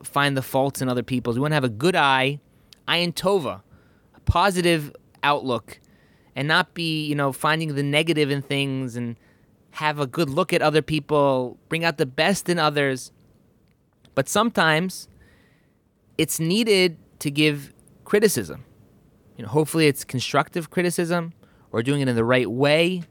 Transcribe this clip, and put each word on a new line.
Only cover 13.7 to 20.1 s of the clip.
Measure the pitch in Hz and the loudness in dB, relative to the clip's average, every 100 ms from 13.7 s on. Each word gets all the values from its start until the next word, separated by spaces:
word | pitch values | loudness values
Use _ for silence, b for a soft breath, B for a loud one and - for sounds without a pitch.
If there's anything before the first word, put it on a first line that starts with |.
| _ _ _ _ | _ _ _ _
But | - - | -4 0
sometimes | 208 233 - 160 156 185 - - - b b b b b b _ _ _ - | 2 2 2 2 2 0 -8 -16 -20 b b b b b b _ _ _ -4
it's | 156 - | -4 -2
needed | 160 208 226 190 180 160 _ - | 0 0 2 4 4 0 _ -8
to | 151 | -4
give | 143 151 147 139 - _ _ | 2 2 0 -8 -20 _ _
criticism. | - 208 214 123 82 - - _ _ _ _ _ _ - | 0 0 2 -4 -6 -12 -18 _ _ _ _ _ _ -16
You | |
know, | 107 | -4
hopefully | 151 151 165 151 | -2 0 2 2
it's | 139 | 2
constructive | - | -4